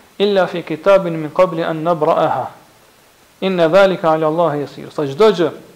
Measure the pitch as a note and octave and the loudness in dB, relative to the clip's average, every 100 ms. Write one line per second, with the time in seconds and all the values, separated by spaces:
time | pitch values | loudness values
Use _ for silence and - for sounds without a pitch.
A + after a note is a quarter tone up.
0 | _ - G#3 G3 F3 F3 D#3+ D#3 G3 G3 | _ -4 0 2 0 -4 -8 -2 2 2
1 | F3 D#3+ D3+ F3 F#3 E3 E3+ D#3+ D#3+ E3 | 2 -6 -4 0 0 0 -4 -4 -2 0
2 | D3+ F3 D#3+ C3 - - _ _ _ _ | 0 0 0 -2 -8 -12 _ _ _ _
3 | _ _ _ _ F#3+ F3+ D#3+ F#3+ G3 F3+ | _ _ _ _ -4 0 2 4 4 2
4 | E3 D#3+ D#3 E3 E3 D3 C3+ - C#3 - | 0 0 0 0 -2 -2 -6 -12 -12 -8
5 | C#3+ C#3 G#3+ F3+ D3+ - - | -6 2 2 4 -2 -4 -16